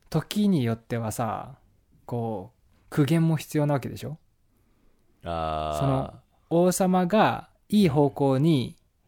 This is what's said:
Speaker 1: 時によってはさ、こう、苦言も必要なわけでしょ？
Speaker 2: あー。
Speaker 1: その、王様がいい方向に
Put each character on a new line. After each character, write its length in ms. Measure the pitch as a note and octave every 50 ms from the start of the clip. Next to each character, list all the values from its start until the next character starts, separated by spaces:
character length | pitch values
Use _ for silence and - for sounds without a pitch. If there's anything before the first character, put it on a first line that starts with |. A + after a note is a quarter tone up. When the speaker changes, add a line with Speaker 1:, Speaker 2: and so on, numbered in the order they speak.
| _ _
Speaker 1:
時 400 | - D#3+ - - - G#3 G#3 G3+
に 160 | F#3+ D3 A#2+
よ 100 | A2+ A2+
っ 20 |
て 200 | A2+ - _ B2
は 140 | A#2 A#2 A2
さ、 460 | - - A#2+ A2 G2 G2 - B2 C#3 - _ _ _ _ _ _ _ _ _
こ 460 | - B2+ A#2+ A#2 A2+ A2 F#2+ F#2+ A2+ -
う、 80 | _ _ _ _ _ _ _
苦 160 | - - D3
言 220 | B2+ E3 E3 E3
も 100 | D#3+ D#3+
必 220 | D3 - - - D3+
要 80 | D3
な 80 | D3 D3
わ 60 | C3+
け 80 | - -
で 80 | -
し 80 | G2+ -
ょ？ 120 | A#2+ D3+ - _ _ _ _ _ _ _ _ _ _ _ _ _ _ _ _ _ _ _ _ -
Speaker 2:
あ 480 | E2+ E2+ E2 D#2+ D#2+ D#2 D#2 D#2 D#2 D2+
ー。 40 | D2+
Speaker 1:
そ 60 | -
の、 280 | C3+ C3+ B2+ C3+ - - - _ _ _ _ _ _
王 220 | D#3+ E3+ F3 F3+
様 360 | F3 - G3 F#3 F#3 F3+ F3+
が 440 | E3+ G#3+ A3 F#3 C3 A#2 - - - _ _ _ _
い 180 | - G#3+ G3+
い 20 | D#3+
方 220 | B2+ D3+ C#3+ C#3
向 280 | - - C#3+ C#3 C3+ C3
に 380 | D3 E3+ D#3+ C3 A2 - - - _ _ _ _ _